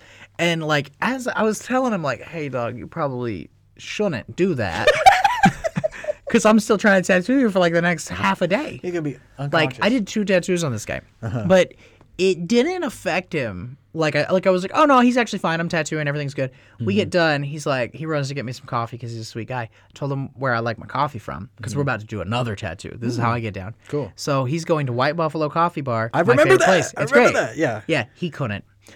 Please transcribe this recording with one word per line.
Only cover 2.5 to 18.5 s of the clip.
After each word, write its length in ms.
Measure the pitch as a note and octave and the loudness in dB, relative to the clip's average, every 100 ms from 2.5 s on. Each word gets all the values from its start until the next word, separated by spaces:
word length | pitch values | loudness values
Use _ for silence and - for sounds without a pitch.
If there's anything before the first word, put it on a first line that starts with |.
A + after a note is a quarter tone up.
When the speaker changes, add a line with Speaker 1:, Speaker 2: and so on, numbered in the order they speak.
Speaker 1:
dog, 260 | C3 A#2 A#2 | -4 -4 -6
you 100 | - | -10
probably 640 | E3 C#3+ B2 A#2+ F#2 - _ _ - | -6 -4 -4 -4 -6 -10 _ _ -18
shouldn't 580 | - - G#3 B2 - - | -8 -2 -2 -2 -6 0
do 180 | F#3+ C3+ | 0 0
that." 300 | G2 E2 D5 | -2 0 2
<laughs> 580 | D5+ E5+ F#5 G5+ A#5+ G5+ - E5 - D#5 - - - - | 4 6 6 4 2 2 2 -6 -4 -6 -6 -8 -8 0
'Cause 160 | A3+ G#3+ | 4 6
I'm 120 | A3 | 6
still 180 | - G#3 | 4 2
trying 240 | G#3+ F#3+ | 4 4
to 40 | F3+ | 4
tattoo 320 | F#3 F#3 C#4 | 2 2 2
you 120 | A#3 | 2
for, 80 | F#3 | 2
like, 160 | F3 | 2
the 80 | E3+ | 4
next 260 | F3 E3 - | 2 0 -4
half 320 | F3+ G3 F#3+ | -2 -2 0
a 60 | F3 | 0
day. 320 | G#3 D#4 - | 0 -2 -8
Speaker 2:
He 80 | F3+ | -6
could 140 | F3 | -4
be 140 | D3 B2 _ - | -4 -6 _ -8
Speaker 1:
Like, 140 | C#3+ | 0
Speaker 2:
unconscious. 260 | E3 D#3 - | 2 2 0
Speaker 1:
I 60 | G3 | 2
did 160 | C4 F#3+ | 2 0
two 180 | A3 | -2
tattoos 400 | G3+ F#3 E3 F3+ | 2 2 2 -2
on 80 | D#3 | -2
this 140 | A2 - | -4 -6
guy, 160 | C2 - _ | -8 -10 _
Speaker 2:
Uh-huh. 220 | A2+ E3+ F#3+ | -6 -2 4
Speaker 1:
but 280 | F#3 E3+ - - _ _ - | 4 4 -4 -20 _ _ 0
it 300 | F#3+ E3+ F3 | 0 0 2
didn't 360 | A#3+ D4+ F#4 | 2 2 -2
affect 500 | D4 - F3+ E3+ - | -6 -6 -4 -4 -4
him. 420 | D#3+ A#2 F2+ A#2+ C3+ _ | -4 -4 -6 -10 -14 _
Like, 240 | D#3 D3+ D3 | -2 0 0
I, 140 | - | 0
like, 160 | F#3 F#3+ | 2 2
I 40 | |
was 120 | F#3 | 2
like, 80 | F#3+ | 2
"Oh, 140 | - D4+ | 4 6
no, 140 | C4 | 6
he's 180 | B3 B3 | 6 4
actually 220 | A3+ F#3+ | 0 -2
fine. 200 | F3 E3 | -2 -2
I'm 80 | E3+ | -2
tattooing. 400 | E3+ D3+ D#3 D3 | -2 -2 -2 -2
Everything's 240 | D3 C#3+ | -2 -4
good." 180 | C#3 C3 - _ - | -4 -6 -8 _ -6
We 140 | A#2+ | -2
get 140 | G3+ E3 | 0 2
Speaker 2:
Mm-hmm. 20 | |
Speaker 1:
done. 320 | F3+ E3 C#3+ | 2 2 2
He's 240 | C#3+ D#3 D3 | -2 -4 -2
like, 260 | C3 A2 | -2 -2
he 120 | A#2+ D#3+ | -6 -4
runs 220 | D3+ C3+ | -4 -4
to 60 | |
get 120 | C#3 | -6
me 60 | B2 | -8